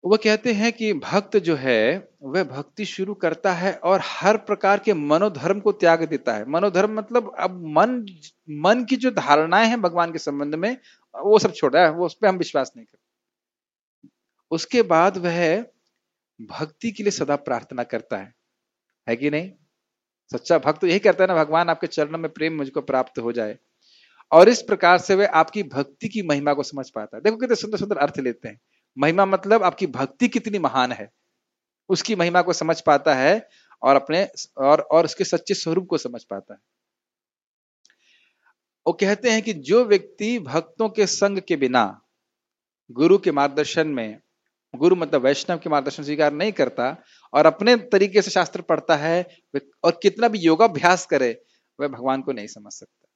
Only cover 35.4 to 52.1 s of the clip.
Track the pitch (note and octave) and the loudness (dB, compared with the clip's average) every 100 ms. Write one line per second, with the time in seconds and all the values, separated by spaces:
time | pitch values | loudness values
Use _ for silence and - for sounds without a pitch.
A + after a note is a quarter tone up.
35.4 | - G3 - E3 F3+ E3 B2+ A#2+ - G2 | -4 -6 -2 -4 -2 -6 -6 -14 -14 -14
36.4 | - G#2 _ _ _ _ _ _ _ _ | -14 -20 _ _ _ _ _ _ _ _
37.4 | _ _ _ _ _ _ _ _ _ _ | _ _ _ _ _ _ _ _ _ _
38.4 | _ _ _ _ - E3+ G3 G#3 B3 A3 | _ _ _ _ -4 0 0 0 0 0
39.4 | G#3+ F3+ C3 G#3 A#3+ G3+ - _ G#3 A#3+ | -2 -8 0 2 4 2 0 _ -4 -4
40.4 | C#3+ D3+ E3 _ A3 G#3 G3 - G3+ G3 | -4 -6 -6 _ -4 0 -2 0 0 -2
41.4 | F3+ D#3+ C3 B2+ G#2 G2+ _ _ _ _ | -4 -2 2 2 0 -4 _ _ _ _
42.4 | _ _ _ _ _ A#2+ D#3+ G3 F#3+ D3 | _ _ _ _ _ 0 4 4 2 0
43.4 | C#3+ C#3 D3 - D#3 C#3 A2 A2 _ _ | 0 0 -4 -2 -2 -2 -8 -12 _ _
44.4 | _ _ _ B2 D#3 F3+ D#3+ D3 B2+ C#3 | _ _ _ 0 2 2 0 0 2 0
45.4 | - E3+ E3 D3+ C3+ C#3 D3 D3 D3+ D3 | -2 -6 -2 -2 -2 -10 -10 0 0 0
46.4 | G3+ F#3 B2+ - B2 C#3+ _ _ _ C#3 | -6 -2 -4 -2 -6 -6 _ _ _ 4
47.4 | D3+ D#3 G#3+ B3 - G3+ G3 G3 F#3+ F#3 | 4 4 2 2 4 2 4 2 0 -2
48.4 | E3+ F#3+ F3 D#3 - D#3 D3+ E3+ F3+ _ | -2 -6 -4 -4 0 0 2 -2 -4 _
49.4 | _ C#3 - _ E3+ E3+ G3+ G3 A#3 G#3+ | _ -10 -10 _ 0 2 0 2 0 2
50.4 | E3 D#3+ A3+ D3+ F3 F3+ - D3 B2+ A2+ | 2 4 4 4 2 2 0 -2 0 -4
51.4 | _ _ _ _ C#3+ B2 B2+ | _ _ _ _ -8 -6 -4